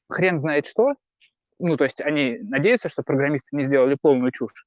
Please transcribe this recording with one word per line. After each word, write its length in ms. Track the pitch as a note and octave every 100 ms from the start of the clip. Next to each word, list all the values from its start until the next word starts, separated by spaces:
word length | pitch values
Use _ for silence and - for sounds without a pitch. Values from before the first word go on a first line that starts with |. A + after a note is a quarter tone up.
| -
хрен 300 | - F#3 E3
знает 280 | D3+ D3 -
что. 280 | - C4 C#4 _ _ _ _ _ -
Ну, 180 | F3 D3+
то 80 | C3+
есть 160 | -
они 380 | D3 D3 C3 A#2
надеются, 460 | G#2 C#3 F3+ B3 E3
что 140 | -
программисты 520 | - C3+ C#3 D3 - D3
не 80 | C3+
сделали 320 | C#3 C3 C#3
полную 300 | D#3 C3 B2+
чушь, 340 | - A2+ -